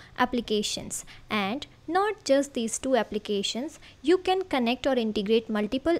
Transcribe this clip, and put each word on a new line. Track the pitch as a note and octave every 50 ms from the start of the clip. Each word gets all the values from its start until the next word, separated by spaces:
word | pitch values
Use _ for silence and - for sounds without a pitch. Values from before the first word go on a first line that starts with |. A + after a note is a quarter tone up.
| - - -
applications, | - B3 B3 - A#3+ A3+ - G#3+ G#3 G#3 - - - - - - - - - - - - -
and | A3 G#3+ G3 F#3+ A3+ D4 - - - - - -
not | E4 F#4 G4+ G#4+ G4+ - -
just | - C4+ C#4 C#4 C#4 -
these | B3+ A3+ A3+ - -
two | - C4 C4
applications, | A3+ G#3 - G#3+ G#3 - - G#3 G3 G3 - - A3 C4+ D#4+ - - - - - -
you | - C#4 F4+
can | F#4 - F#4 F#4 F#4+ F#4
connect | - - C4 A#3+ A3+ B3+ B3+ -
or | C#4+ C4
integrate | B3 A3+ A3 G#3+ A3 G3 G#3 A3+ A#3 A3+ -
multiple | G#3+ G#3 G#3 G#3 - C4 - D#4+ E4+ -